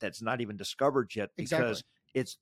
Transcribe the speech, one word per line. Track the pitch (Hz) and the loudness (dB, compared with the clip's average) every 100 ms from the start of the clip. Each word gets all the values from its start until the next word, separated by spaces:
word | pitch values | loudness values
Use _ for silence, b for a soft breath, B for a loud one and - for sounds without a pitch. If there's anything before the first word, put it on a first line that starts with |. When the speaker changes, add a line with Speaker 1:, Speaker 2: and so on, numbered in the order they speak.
Speaker 1:
that's | 101 - | -8 -4
not | 113 123 | -2 -2
even | 107 104 | -2 -6
discovered | 98 - 135 135 120 110 | -8 2 4 4 2 -2
yet | 101 - | -4 -4
because | - | 0
Speaker 2:
Exactly. | 160 120 107 - _ _ | 2 2 0 -8 _ _
Speaker 1:
It's | 131 123 - | -2 -2 -6